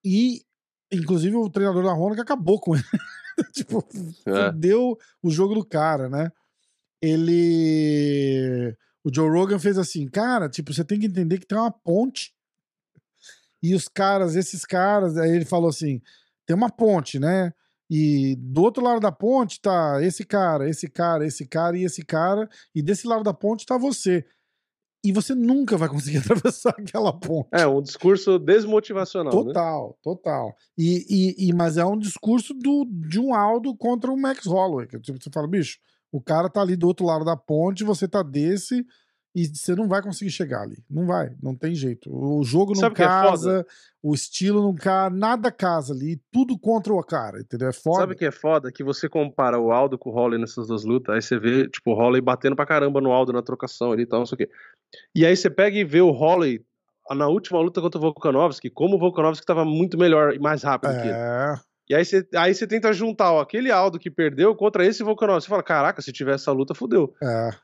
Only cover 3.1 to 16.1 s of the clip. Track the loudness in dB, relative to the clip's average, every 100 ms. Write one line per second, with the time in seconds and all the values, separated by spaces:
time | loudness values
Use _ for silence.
3.1 | -18 -10 -6 -6 -8 -4 -6 -6 -14 -14
4.1 | -10 -2 2 0 0 2 2 2 -4 _
5.1 | _ -2 0 0 0 -2 -2 0 -2 -4
6.1 | -4 -6 _ _ _ _ _ _ _ 0
7.1 | 0 2 2 2 2 2 2 2 0 0
8.1 | 0 0 0 -2 -4 -6 -8 _ _ -4
9.1 | 0 2 2 2 0 0 0 -2 -6 -4
10.1 | -2 0 0 -2 -8 -8 -6 -4 -2 -2
11.1 | -2 -2 -2 -2 -2 -2 -4 -2 0 0
12.1 | -4 -14 _ _ _ _ _ _ _ _
13.1 | _ -20 -20 _ _ 0 0 -2 0 2
14.1 | 2 0 -2 -4 -10 -4 0 2 2 0
15.1 | 0 2 2 0 0 0 0 -4 -6 _